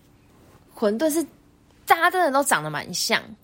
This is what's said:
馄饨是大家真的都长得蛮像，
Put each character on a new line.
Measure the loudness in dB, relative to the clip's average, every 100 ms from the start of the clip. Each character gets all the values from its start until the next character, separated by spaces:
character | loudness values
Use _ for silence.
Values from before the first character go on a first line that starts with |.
| _ _ _ _ -20 -20 _ -4
馄 | -2 0
饨 | 0
是 | 0 -4 -10 _ _ _ _ 0
大 | 2
家 | 2
真 | 2
的 | 2
都 | 2 2
长 | 0
得 | 0
蛮 | -6 -8
像， | -6 -2 -2 -4 -10